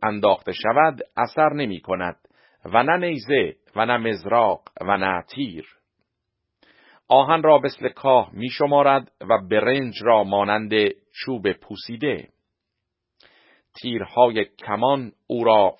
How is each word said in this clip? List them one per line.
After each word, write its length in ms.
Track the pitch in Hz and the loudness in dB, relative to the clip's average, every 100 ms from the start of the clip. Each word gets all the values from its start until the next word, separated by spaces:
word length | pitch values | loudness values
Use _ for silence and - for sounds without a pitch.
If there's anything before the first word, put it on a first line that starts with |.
انداخته 480 | 107 104 101 - - | -6 0 2 0 -2
شود، 480 | 90 110 127 160 127 - - | -6 0 2 2 0 -10 -6
اثر 360 | 117 - 156 | -4 0 0
نمی 280 | 147 123 90 | 0 -6 -8
کند 360 | - 92 90 - _ _ _ _ 85 | -6 -6 -6 -10 _ _ _ _ -2
و 180 | 110 | 0
نه 240 | 135 180 175 | 2 0 -2
نیزه 480 | 143 113 135 85 - _ 104 | -6 -2 -2 -2 -6 _ -4
و 100 | 113 | -2
نه 120 | 120 | -2
مزراق 640 | 113 98 98 117 107 87 - - | -2 -6 -2 0 2 -2 -8 -10
و 160 | 92 98 | -2 -2
نه 260 | 95 90 - | 0 -4 -8
تیر. 360 | 131 127 80 - _ _ _ _ _ _ _ _ _ _ _ _ _ - | -10 -10 -12 -18 _ _ _ _ _ _ _ _ _ _ _ _ _ 2
آهن 360 | 131 139 165 | 2 4 2
را 140 | 156 147 | 4 4
مثل 320 | 139 - 127 | 2 -4 -8
کاه 400 | - 135 127 95 | -4 2 2 2
می 160 | 95 123 | -6 -10
شمارد 640 | - 143 143 143 139 117 _ | -4 0 2 4 2 -2 _
و 160 | 95 107 92 | -2 -2 0
برنج 520 | 107 110 139 127 101 | 0 0 -2 -4 -4
را 200 | 107 110 | 2 2
مانند 480 | 98 101 101 107 107 107 104 - _ | 2 0 0 -2 0 0 0 -2 _
چوب 400 | - - 123 95 | -14 -10 -4 -4
پوسیده. 760 | - - 98 - 117 147 90 - _ _ _ _ _ _ _ _ _ _ _ _ _ _ - | -4 -10 -18 -16 -8 -6 -6 -10 _ _ _ _ _ _ _ _ _ _ _ _ _ _ -14
تیرهای 640 | 123 113 98 120 123 110 101 | -10 -8 -6 2 2 2 -4
کمان 640 | _ - 104 127 139 117 - - | _ -8 -2 0 -2 -4 -16 -8
او 160 | 120 | -2
را 320 | 113 107 98 | 4 4 4